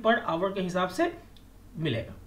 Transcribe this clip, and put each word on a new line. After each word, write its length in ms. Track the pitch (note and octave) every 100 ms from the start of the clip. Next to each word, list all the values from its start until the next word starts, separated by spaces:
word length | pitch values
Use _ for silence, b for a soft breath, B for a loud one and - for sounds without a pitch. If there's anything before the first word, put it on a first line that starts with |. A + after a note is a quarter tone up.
| A3
per 80 |
hour 400 | A#3 - E3 F#3+
के 60 | G3
हिसाब 280 | F3+ F3+ F3+
से 280 | - E4+ - - - - - - -
मिलेगा। 380 | D#3 G#2+ - -